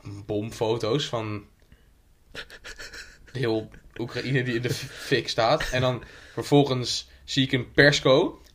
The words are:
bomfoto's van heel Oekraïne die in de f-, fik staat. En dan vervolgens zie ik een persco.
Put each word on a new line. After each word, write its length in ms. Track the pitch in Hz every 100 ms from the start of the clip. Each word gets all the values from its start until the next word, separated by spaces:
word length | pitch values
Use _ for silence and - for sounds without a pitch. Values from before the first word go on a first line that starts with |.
| 107 101 -
bomfoto's 800 | 107 110 - 110 117 107 139 147
van 360 | 117 110 104 - _ - - _ _ _ _ _ - - - - - - - - - -
heel 380 | 123 123 110 107 - - -
Oekraïne 440 | 120 123 117 143
die 120 | 127
in 80 | 117
de 100 | 123
f-, 160 | - 131
fik 360 | - - 120 -
staat. 400 | - 113 156 -
En 100 | 127
dan 220 | 131 123 - - -
vervolgens 760 | - 113 143 139 127 120 - - -
zie 200 | - -
ik 80 | 131
een 200 | 131 117
persco. 680 | - 147 143 143 135 190 - -